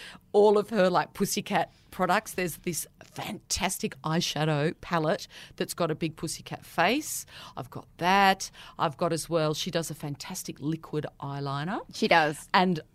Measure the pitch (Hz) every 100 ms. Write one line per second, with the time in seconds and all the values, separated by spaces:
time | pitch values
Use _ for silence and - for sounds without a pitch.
0 | - - _ 208 208 208 202 226 185 175
1 | 151 - 196 - - 185 - _ _ -
2 | 180 202 - - 180 - 180 160 - -
3 | - - 139 196 - - 185 - - -
4 | 156 165 - 147 156 147 156 - - 170
5 | 151 208 - - - - 185 - 170 160
6 | 165 156 160 - - - - - 175 277
7 | - - - - - - - - - -
8 | 175 196 196 190 - - - - 160 -
9 | 170 160 - 165 156 156 185 170 160 151
10 | 147 147 - 185 - - 147 160 - 151
11 | - - 143 139 139 139 160 262 - -
12 | 226 170 151 151 - 202 185 160 -